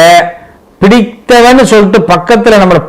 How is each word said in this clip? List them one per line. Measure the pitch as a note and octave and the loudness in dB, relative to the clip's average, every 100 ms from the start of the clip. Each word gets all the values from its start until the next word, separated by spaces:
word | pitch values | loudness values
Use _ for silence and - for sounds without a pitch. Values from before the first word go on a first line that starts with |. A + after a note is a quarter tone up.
| E3 F3 F3 - - _ _ _ | 2 2 -2 -8 -20 _ _ _
பிடித்தவன்னு | G3 A#3+ G3+ - - A#3+ A#3+ C4 G3+ | 0 0 -2 -8 -2 0 2 2 2
சொல்லிட்டு | G#3+ G3 G#3+ D#3+ | 0 0 -2 -2
பக்கத்துல | F3 - A3+ A3+ G#3 | -4 -2 -2 0 0
நம்மளை | F#3 D#3 | 0 -2